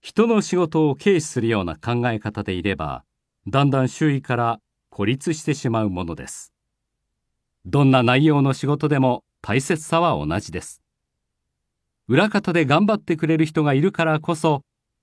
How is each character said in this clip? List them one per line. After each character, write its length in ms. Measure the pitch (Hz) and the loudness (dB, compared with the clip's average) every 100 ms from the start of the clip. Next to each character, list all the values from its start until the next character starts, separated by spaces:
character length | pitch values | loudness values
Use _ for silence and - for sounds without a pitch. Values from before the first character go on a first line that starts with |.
人 280 | - - 226 | -6 0 2
の 120 | 226 | 2
仕 140 | - | 2
事 340 | 180 170 160 156 | 0 0 2 0
を 60 | |
軽 260 | 135 208 185 | 2 2 2
視 60 | 156 | 0
す 140 | - | -4
る 80 | 113 | 0
よ 140 | 110 | 0
う 20 | |
な 120 | 90 78 | -2 -6
考 320 | - 120 120 | -4 -2 -2
え 100 | 107 | -2
方 240 | 107 104 | -6 -6
で 80 | 101 | -6
い 100 | 92 | -4
れ 140 | 87 82 | -4 -4
ば、 280 | 78 64 _ _ _ _ - | -6 -8 _ _ _ _ -4
だ 160 | 117 | 0
ん 60 | 143 | 2
だ 100 | 135 | 2
ん 80 | 131 | -2
周 240 | - 156 | 0 0
囲 100 | 139 | 0
か 140 | 131 120 | -4 -2
ら 240 | 117 113 _ _ _ | -2 -4 _ _ _
孤 160 | - | -6
立 300 | 101 131 - | -4 -2 -4
し 80 | 156 | -6
て 120 | - | -4
し 140 | 147 135 | -4 -2
ま 140 | 113 | -2
う 80 | 107 | -2
も 140 | 90 | -4
の 100 | 85 | -8
で 140 | 78 62 | -10 -12
す。 240 | - - _ _ _ _ _ _ _ _ _ _ _ 92 | -18 -20 _ _ _ _ _ _ _ _ _ _ _ -2
ど 160 | 139 | 2
ん 80 | 139 | 6
な 140 | 131 | 6
内 200 | 120 127 | 4 4
容 160 | 156 147 | 4 4
の 120 | 139 | 2
仕 140 | 131 135 | 0 -2
事 220 | 147 151 | -2 0
で 120 | 147 | 2
も 240 | 131 123 _ _ | 2 0 _ _
大 200 | - 117 | -4 -2
切 220 | 135 165 | 0 -4
さ 180 | - 165 | 0 0
は 240 | 170 98 | 2 0
同 140 | 76 87 | -2 -4
じ 140 | - | -4
で 80 | 90 | -12
す。 200 | - - _ _ _ _ _ _ _ _ _ _ _ _ - | -12 -20 _ _ _ _ _ _ _ _ _ _ _ _ 0
裏 240 | 127 208 | 2 2
方 220 | 202 190 | 0 0
で 140 | 175 143 | 0 2
頑 200 | 143 208 | 2 2
張 140 | 160 | 0
っ 20 | |
て 140 | - 160 | -2 -4
く 100 | 156 | 0
れ 100 | 160 | 0
る 100 | 156 | 0
人 180 | 156 | 0
が 100 | 147 | 0
い 60 | 135 | 2
る 100 | 156 | 0
か 140 | - | 0
ら 160 | 165 156 | 0 0
こ 160 | 156 165 | -2 -2
そ、 260 | 160 143 - _ _ _ | 0 -2 -4 _ _ _